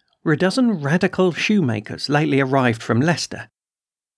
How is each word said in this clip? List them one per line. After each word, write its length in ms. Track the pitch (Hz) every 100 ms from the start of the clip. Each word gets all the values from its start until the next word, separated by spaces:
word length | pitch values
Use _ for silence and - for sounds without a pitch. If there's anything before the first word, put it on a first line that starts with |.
| _ _
were 80 | 165
a 40 | 151
dozen 440 | 185 220 240 190
radical 520 | 139 175 185 - 185
shoemakers 760 | 156 - 208 135 107 - - -
lately 320 | 147 156 135
arrived 420 | 135 135 123 113
from 180 | - 113
Leicester. 480 | 156 151 - 95 - _ _ _ _ _ _